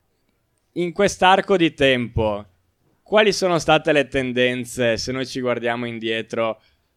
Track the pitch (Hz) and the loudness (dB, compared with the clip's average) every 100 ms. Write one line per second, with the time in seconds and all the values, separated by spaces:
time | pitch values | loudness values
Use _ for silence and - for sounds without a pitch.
0 | _ _ _ _ _ _ _ 165 175 165 | _ _ _ _ _ _ _ -8 -6 -2
1 | 196 - 185 196 185 190 165 - 135 127 | -2 2 4 4 4 2 0 2 2 2
2 | 117 117 110 101 104 _ _ _ _ _ | -2 -2 -2 -4 -10 _ _ _ _ _
3 | - 214 220 170 185 170 - 156 156 147 | 0 2 4 2 0 0 2 2 4 0
4 | 127 139 127 123 123 123 120 - 120 110 | 0 -2 -2 0 0 -2 -8 -2 -2 -2
5 | - 131 127 139 123 117 117 120 120 117 | -4 -6 -8 -6 -4 -2 -4 -4 -6 -6
6 | 113 113 113 113 113 110 _ _ _ | -6 -6 -6 -4 -4 -4 _ _ _